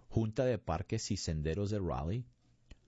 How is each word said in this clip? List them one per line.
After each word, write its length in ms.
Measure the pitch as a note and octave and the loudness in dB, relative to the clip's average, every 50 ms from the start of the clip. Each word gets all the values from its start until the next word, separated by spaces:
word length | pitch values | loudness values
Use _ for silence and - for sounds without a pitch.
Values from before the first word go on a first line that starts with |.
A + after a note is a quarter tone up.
| - - | -16 -2
Junta 360 | - A2+ A2+ A2 G#2+ - C3 | 0 2 2 2 2 2 2
de 140 | B2+ A#2+ F#2+ | 4 2 2
Parques 520 | - - D#2+ F2 G2 - A2+ A2 - - | 0 -2 -2 -2 0 -2 -4 -4 -2 -2
y 60 | G#2+ | -2
Senderos 540 | F2+ - - D#2+ D#2 D2 D#2 E2 G2+ G2+ G2 | -2 0 0 -2 0 0 0 0 0 0 0
de 100 | G#2+ G#2 | 0 0
Raleigh, 440 | F#2 E2 C2 B1 D2 E2+ G#2 B2 B2 - - _ _ _ _ _ _ _ - - _ | 0 0 0 -2 -2 -2 -2 -2 -4 -8 -12 _ _ _ _ _ _ _ -20 -20 _